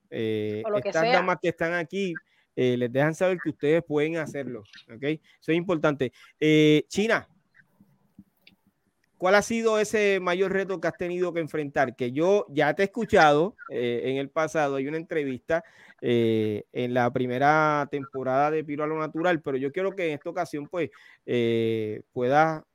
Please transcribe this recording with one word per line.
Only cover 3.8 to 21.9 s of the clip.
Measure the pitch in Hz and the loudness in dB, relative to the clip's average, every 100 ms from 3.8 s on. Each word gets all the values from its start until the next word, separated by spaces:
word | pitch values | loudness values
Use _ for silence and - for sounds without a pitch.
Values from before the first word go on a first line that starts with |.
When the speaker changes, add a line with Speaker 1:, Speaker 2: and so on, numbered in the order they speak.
Speaker 1:
pueden | 165 147 156 165 | 0 -2 -2 -4
hacerlo, | 147 143 127 117 104 - - | -6 -8 -10 -12 -16 -20 -20
¿ok? | 113 | -8
Eso | 135 156 _ _ - | -4 -4 _ _ -2
es | 165 | -2
importante. | 180 165 156 139 127 _ - - | 0 0 0 0 -4 _ -16 0
Eh, | 156 156 151 151 - | 4 6 8 6 2
China, | - 220 185 - _ _ _ _ _ _ _ _ _ - _ - _ _ _ _ _ _ - | 0 2 0 -2 _ _ _ _ _ _ _ _ _ -20 _ -20 _ _ _ _ _ _ -2
¿cuál | 180 202 | 4 4
ha | |
sido | 196 226 226 214 | 4 0 2 2
ese | 208 214 202 190 | 0 2 2 2
mayor | 180 180 190 | 0 0 0
reto | 190 190 185 | 0 -2 -2
que | 175 | -4
has | - | -4
tenido | 175 175 180 | -4 -2 -2
que | 165 | -2
enfrentar? | 151 156 143 151 131 117 | -4 -6 -4 0 0 0
Que | 123 | -4
yo | 131 175 208 - | 0 2 2 0
ya | 143 147 | 0 0
te | 151 | 2
he | 196 | -2
escuchado, | - 220 202 156 147 185 - - | -2 2 6 6 6 2 -4 -8
eh, | 131 120 120 127 | -4 -2 -2 -2
en | 135 | -4
el | 139 | -4
pasado, | - 156 160 147 139 | -2 -2 0 0 -2
hay | 135 | -4
una | 160 | -6
entrevista, | 165 165 139 127 - 165 - - - - | -4 -4 -4 -6 -2 -4 -4 -20 -20 -6
eh, | 135 120 113 110 107 104 - | 0 2 4 2 0 -4 -6
en | - 123 123 | -6 -2 0
la | 120 | 0
primera | 127 127 123 143 156 151 147 139 | 0 -2 2 4 4 4 0 -2
temporada | 147 131 135 127 131 147 | -6 -8 -6 -2 0 2
de | 156 | 0
Piro | 151 143 | -4 -6
a | 151 | -4
lo | 156 | -4
Natural, | 156 160 175 170 | -6 -2 0 0
pero | 151 131 | -2 -4
yo | 139 | -4
quiero | 156 190 190 | -2 -4 -2
que | 170 | -4
en | |
esta | 147 - | -4 -8
ocasión, | 180 165 151 147 | -6 -6 -8 -8
pues, | 180 143 - - _ - | -6 -6 -8 -20 _ -4
eh, | 123 117 117 113 113 107 | 0 2 2 0 -2 -4